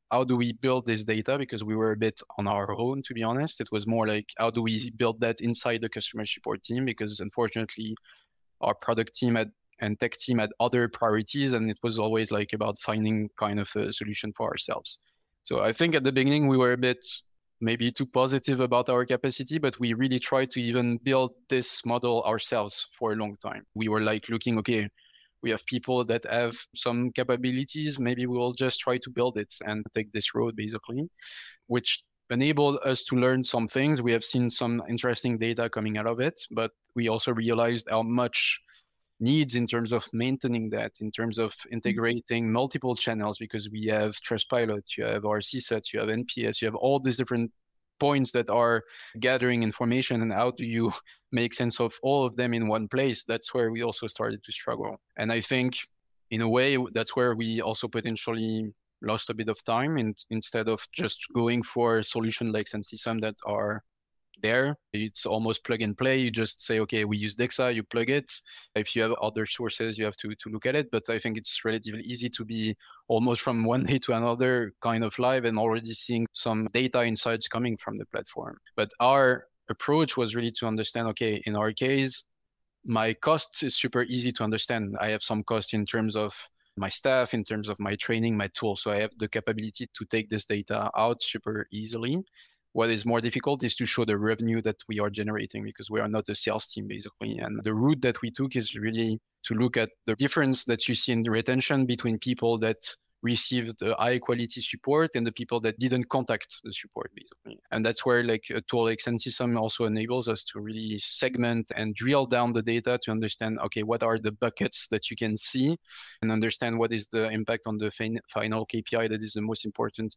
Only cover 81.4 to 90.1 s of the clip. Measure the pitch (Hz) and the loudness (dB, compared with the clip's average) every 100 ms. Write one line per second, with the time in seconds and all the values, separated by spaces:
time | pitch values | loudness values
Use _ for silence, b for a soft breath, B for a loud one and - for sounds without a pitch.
81.4 | 110 107 107 110 127 135 135 - - _ | -2 0 0 0 2 2 0 -4 -10 _
82.4 | _ _ _ _ - 113 113 110 147 160 | _ _ _ _ -2 2 2 2 2 2
83.4 | - - 139 - 127 123 120 123 123 120 | 0 -4 -2 0 0 0 0 0 -2 0
84.4 | 110 107 - 117 101 104 107 107 - 107 | 0 0 0 -2 -2 -2 -2 0 -2 -2
85.4 | - 113 - 110 101 117 110 104 107 - | 0 -2 0 -2 0 0 0 0 -2 -6
86.4 | - _ _ - 98 - 135 131 120 117 | -16 _ _ -6 -4 0 2 4 2 -2
87.4 | 101 110 104 101 101 104 - 113 117 107 | -2 -4 -4 -4 -2 -2 -2 0 2 0
88.4 | 98 - 110 98 110 104 107 - 107 113 | -2 -2 -4 -2 -2 0 -2 -4 -4 -2
89.4 | - 110 110 - 120 - 110 | -2 -4 -6 -8 -10 -10 -2